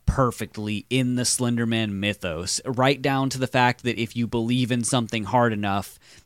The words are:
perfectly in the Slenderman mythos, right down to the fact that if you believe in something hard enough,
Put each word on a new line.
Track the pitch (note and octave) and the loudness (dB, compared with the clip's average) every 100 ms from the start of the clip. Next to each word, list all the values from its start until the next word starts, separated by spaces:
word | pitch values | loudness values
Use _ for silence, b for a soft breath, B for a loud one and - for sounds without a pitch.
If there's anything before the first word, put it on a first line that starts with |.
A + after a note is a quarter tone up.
perfectly | - - B2+ - G#2+ - G#2+ G#2 - | 0 2 2 0 -8 -6 -4 -4 -2
in | B2+ B2 | 0 2
the | B2 | 0
Slenderman | B2 - B2 A#2+ A#2 A2+ A2 | 0 0 0 0 0 0 0
mythos, | G2 G2+ G2+ F#2 D#2+ F#2+ - | -2 -2 -2 -4 -6 -4 -6
right | - B2+ C3 C3+ | -4 0 2 2
down | C#3 C3+ C3+ | 0 0 0
to | C3 | -2
the | B2+ | 0
fact | B2+ B2 - | 2 2 2
that | A#2+ A2 | -2 -2
if | A#2 | -2
you | A#2+ A2+ | -2 -2
believe | A#2 A2+ B2+ A#2 | 0 0 0 0
in | A#2+ | 0
something | A#2 C3 A2 A2+ | 0 0 0 -4
hard | G2 B2 A#2+ | 0 2 4
enough, | G#2+ G2+ G2 - - b b | 2 -2 -2 -4 -12 b b